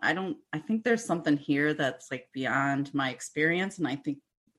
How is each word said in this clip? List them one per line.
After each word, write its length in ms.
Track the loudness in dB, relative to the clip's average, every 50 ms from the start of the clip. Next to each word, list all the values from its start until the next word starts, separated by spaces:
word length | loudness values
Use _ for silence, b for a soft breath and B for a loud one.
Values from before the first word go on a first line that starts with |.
I 120 | 0 0 0
don't, 240 | 0 -2 -4 -6 -8 _ _
I 60 | -8 -6
think 240 | -2 0 -2 0
there's 220 | 2 2 2 2 2
something 320 | -2 -2 0 2 2 2
here 380 | 2 2 0 2 2 4 2 2
that's, 360 | 2 0 0 -2 -4 -10 -10
like, 180 | -10 -10 -10 _
beyond 600 | -8 -4 -2 0 2 2 2 2 2 0 -2 -2
my 180 | -2 -2 -2 -2
experience. 680 | -4 -6 -10 -8 -2 0 2 2 2 2 0 -2 -4 -4
And 80 | -4
I 80 | -2 -2
think 240 | -4 -4 -6 -6 -6 _ _ _ _ _ _ _